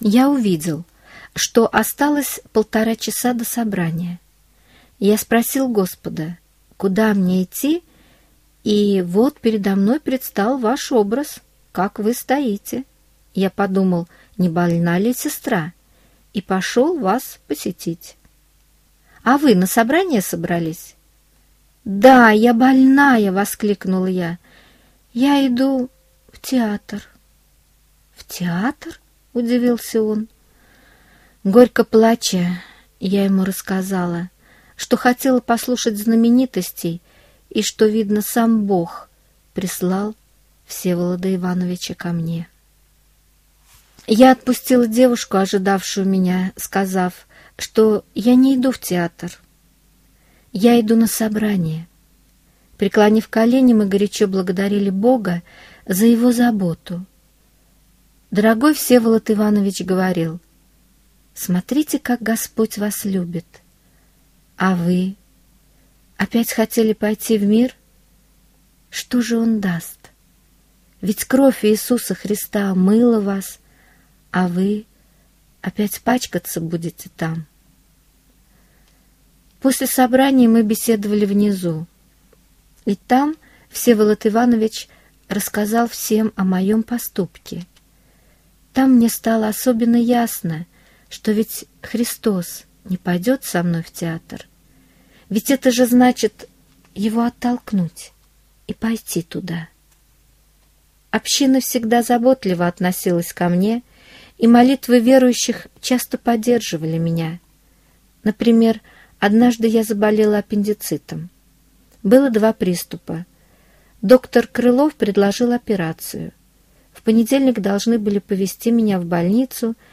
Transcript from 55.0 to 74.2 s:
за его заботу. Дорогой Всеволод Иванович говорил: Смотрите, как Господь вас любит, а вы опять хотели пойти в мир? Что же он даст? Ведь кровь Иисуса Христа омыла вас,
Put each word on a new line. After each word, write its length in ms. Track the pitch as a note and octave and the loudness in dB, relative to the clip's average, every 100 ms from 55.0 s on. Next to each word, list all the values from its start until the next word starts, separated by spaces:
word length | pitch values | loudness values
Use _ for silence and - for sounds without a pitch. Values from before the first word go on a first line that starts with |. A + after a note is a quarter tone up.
| A3+ B3+ F#3+ F3 - - - - - | 2 2 0 -6 -8 -20 -20 -16 -6
за 200 | F3+ A3+ | 2 4
его 260 | A#3 B3 | 4 2
заботу. 760 | A#3 A#3+ G#3+ F3+ D#3+ - F3 F#3+ _ _ _ _ _ _ _ _ _ _ _ - | 2 2 0 -2 -4 -8 -12 -14 _ _ _ _ _ _ _ _ _ _ _ -8
Дорогой 420 | F#3+ A3 A3 D4 | 0 2 2 2
Всеволод 560 | D4 - B3 A3+ A3 - | 0 2 4 4 2 2
Иванович 520 | G#3 G#3+ G#3 G3 F#3+ | 0 2 0 0 -4
говорил: 580 | F3+ F#3 F#3 F3 E3 E3+ _ _ _ _ _ _ _ _ _ | -4 -2 -2 -2 -4 -6 _ _ _ _ _ _ _ _ _
Смотрите, 640 | - - F3+ - C4+ D4+ C#4 | -10 -4 -4 -2 -2 -2 -4
как 220 | - B3 | -4 -4
Господь 560 | A3 A3+ - - A3 - | -2 -4 -4 -2 -2 -2
вас 260 | G#3 - | -6 -4
любит, 420 | G3+ F#3+ F3 E3+ - - _ _ _ _ _ _ _ _ _ - | -4 -4 -4 -8 -12 -20 _ _ _ _ _ _ _ _ _ -4
а 180 | F#3 | -2
вы 400 | F3+ E3+ F3+ F#3 G3 _ _ _ _ _ _ _ _ _ - | 0 0 -2 -2 -8 _ _ _ _ _ _ _ _ _ -8
опять 360 | G3+ A#3 A#3 | -4 -2 -2
хотели 400 | - A3 - A3 | -2 -2 0 0
пойти 460 | G#3+ G#3 G#3+ - A3 | 0 -2 -4 -2 0
в 60 | |
мир? 300 | G3+ A3 B3+ - _ _ _ _ _ _ _ _ _ _ _ | 2 2 2 -4 _ _ _ _ _ _ _ _ _ _ _
Что 320 | - - B3 | -14 -4 -2
же 160 | A3+ A#3 | 0 0
он 220 | A#3 A3 | 0 0
даст? 500 | F#3+ E3+ - - _ _ _ _ _ _ _ _ _ _ | -2 -4 -8 -18 _ _ _ _ _ _ _ _ _ _
Ведь 240 | F#3 G#3+ | -6 -6
кровь 400 | - C4 C4+ - | -2 2 4 2
Иисуса 500 | G#3+ G#3+ - A#3+ - | 0 0 0 -4 -4
Христа 560 | F#3 G3 G#3 - G#3 G3 | -8 -6 -6 -6 -4 -2
омыла 500 | F#3 F#3 G#3+ A#3+ A3 | 0 2 4 4 2
вас, 380 | G3+ G3 F#3+ - _ _ _ _ _ _ | -2 -6 -8 -16 _ _ _ _ _ _